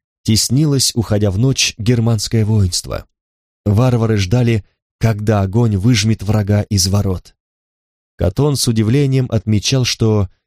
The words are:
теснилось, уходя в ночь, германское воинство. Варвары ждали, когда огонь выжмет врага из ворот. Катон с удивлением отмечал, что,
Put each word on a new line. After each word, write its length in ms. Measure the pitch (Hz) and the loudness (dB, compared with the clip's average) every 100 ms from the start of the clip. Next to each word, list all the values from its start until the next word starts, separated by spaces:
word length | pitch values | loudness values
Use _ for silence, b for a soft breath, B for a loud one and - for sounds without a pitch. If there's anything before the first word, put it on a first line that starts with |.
| _ _ | _ _
теснилось, 720 | - 110 - 123 156 139 - | -2 0 0 0 0 0 -2
уходя 360 | - 107 107 104 | -2 -2 -2 0
в 80 | 95 | 0
ночь, 360 | 127 131 - - | 0 0 -4 -4
германское 640 | 101 123 113 113 - 113 | 0 0 0 -2 -2 -2
воинство. 640 | 104 110 95 90 - 53 - _ _ _ _ _ | 0 2 0 -2 -8 -10 -10 _ _ _ _ _
Варвары 520 | - 101 127 120 110 110 | 0 2 2 2 0 0
ждали, 480 | 92 123 120 113 - _ _ _ | 0 0 2 0 -4 _ _ _
когда 440 | 117 104 107 107 | -2 0 0 0
огонь 340 | 98 101 120 101 | 0 0 0 2
выжмет 460 | 101 120 104 110 | 2 2 0 -2
врага 400 | 92 107 101 104 | -2 -2 0 0
из 260 | - 101 95 | 0 0 0
ворот. 480 | 101 101 92 - _ _ _ _ _ _ _ _ _ | 0 -2 -4 -8 _ _ _ _ _ _ _ _ _
Катон 400 | 90 95 147 135 | -2 0 0 0
с 100 | - | 0
удивлением 600 | 113 107 131 143 131 127 | 0 2 2 2 0 0
отмечал, 560 | 113 - 107 - 135 | -2 0 -2 0 -2
что, 460 | 123 - 113 107 98 - | -2 0 0 0 -2 -8